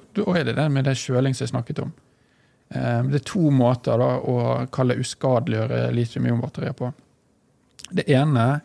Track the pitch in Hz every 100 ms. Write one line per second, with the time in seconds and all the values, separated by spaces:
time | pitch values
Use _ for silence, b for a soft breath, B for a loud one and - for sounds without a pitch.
0 | - 202 208 180 123 120 151 135 135 127
1 | - 127 135 131 123 123 117 151 - -
2 | b b b b b b b 131 123 117
3 | 131 139 - 196 156 135 120 123 - 117
4 | 127 127 131 123 120 123 127 - 127 123
5 | 131 - 135 123 117 110 110 120 120 120
6 | 117 123 123 117 - - 120 - 127 -
7 | _ _ _ _ _ _ _ _ - 180
8 | - 135 151 127 120 147